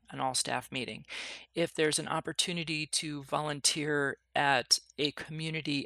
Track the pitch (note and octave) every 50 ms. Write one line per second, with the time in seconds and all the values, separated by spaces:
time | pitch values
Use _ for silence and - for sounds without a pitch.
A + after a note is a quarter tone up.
0 | _ - C#3+ C3+ C3 C3 B2+ - - C3 B2 B2 - - C3 C3 A#2+ G#2+ G#2+ -
1 | - - - - - - - - - - - - E3+ E3 - - D#3 D3+ D3 -
2 | D3+ D3+ D#3 D#3+ - E3 D#3 - - - F3 E3+ D#3+ D3+ D#3+ D3+ D#3 C#3+ - -
3 | E3 D#3 D3 D3 C#3 C3 D3 D3 D3+ D3+ D3 C#3+ - - - D#3 D3 D3+ D3+ D3
4 | C#3 C3+ - - _ _ - C3 C#3+ C#3+ C#3 B2 A#2+ - - - - _ - -
5 | D3 D3 - - - - D#3 D#3 D#3+ D#3+ D#3 D#3+ C#3+ D#3 C#3+ C#3 -